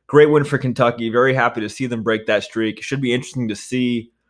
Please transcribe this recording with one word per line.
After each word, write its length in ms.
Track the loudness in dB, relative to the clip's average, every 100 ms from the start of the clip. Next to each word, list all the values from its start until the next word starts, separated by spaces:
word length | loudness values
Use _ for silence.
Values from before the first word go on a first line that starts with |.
| 2
Great 220 | 6 6
win 140 | 6
for 140 | 2 -2
Kentucky. 520 | -2 0 0 0 -2
Very 240 | 2 2
happy 280 | 2 0 -2
to 80 | -8
see 160 | -6 -6
them 160 | -4
break 240 | -2 -2 0
that 180 | -2
streak. 380 | -2 -4 -4 -4
Should 200 | -8 -4
be 120 | -2
interesting 340 | -2 -4 -6 -6
to 80 | -6
see 560 | -6 -2 -2 -2 -8 _